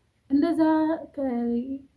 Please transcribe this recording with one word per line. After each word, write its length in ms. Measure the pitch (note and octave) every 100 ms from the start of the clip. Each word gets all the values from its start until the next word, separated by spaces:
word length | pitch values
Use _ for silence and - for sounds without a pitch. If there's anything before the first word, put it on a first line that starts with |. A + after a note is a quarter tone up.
| _ _ _
እንደዛ 320 | C#4+ E4 D#4 D#4 D#4+ D#4 D#4+ -
ከ-፣ 680 | - C4+ A#3+ A#3+ A#3 C4 C#4 -